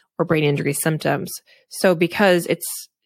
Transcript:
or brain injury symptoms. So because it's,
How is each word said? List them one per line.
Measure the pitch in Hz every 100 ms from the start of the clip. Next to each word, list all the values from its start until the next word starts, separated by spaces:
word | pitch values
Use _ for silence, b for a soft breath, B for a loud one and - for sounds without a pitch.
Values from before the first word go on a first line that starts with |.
| b -
or |
brain | 170 160 147
injury | 143 143
symptoms. | 143 165 156 143 143 - - b b b
So | - 190
because | 165 180 - 202 180 -
it's, | 139 - - - _